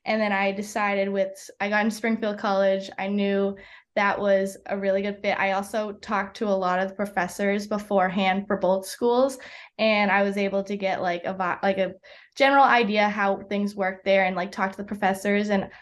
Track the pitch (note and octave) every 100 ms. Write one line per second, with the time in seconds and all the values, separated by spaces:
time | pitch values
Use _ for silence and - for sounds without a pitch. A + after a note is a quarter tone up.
0 | - A3 G#3 G3 G3 G3 G#3 A3+ G#3 G3+
1 | G3 G3 F#3+ - - - G3+ G#3 G#3+ G#3+
2 | A#3 A3+ A3 G#3 A3 G3 G3 F#3+ G3 -
3 | G3 G3+ G3 G3 G3 G3 - - _ -
4 | G3+ - G3+ G3 G3 G3 - G3+ G3 G3
5 | G3+ G3+ G3+ - G3 F#3+ G3+ A3+ G#3+ G3+
6 | - G#3 G3 - G#3+ F#3+ F3+ F3+ F#3+ F#3+
7 | G3+ F#3+ F3+ - G3+ G3+ G#3 G#3 G#3 G3
8 | F#3 F#3 F#3+ F#3+ G3 G3 F3+ F#3+ G3 -
9 | A#3+ A#3+ C4+ C4+ - - - - A3 G#3
10 | G3+ G3 G3+ G3 G3 F#3+ G3 G3+ F#3+ F#3
11 | F3+ F3 F3 F#3 F3+ - G3 G3 F#3 F#3+
12 | - - - - C4+ C#4 B3+ A#3+ A3 G#3
13 | G#3 G#3 G3 G3 - G3+ G3+ G3+ F#3+ F#3+
14 | G3 G3 F#3+ F#3 F#3+ - G3 G3+ G3+ G#3
15 | F#3+ G3 G3+ G3+ G#3 G3+ - -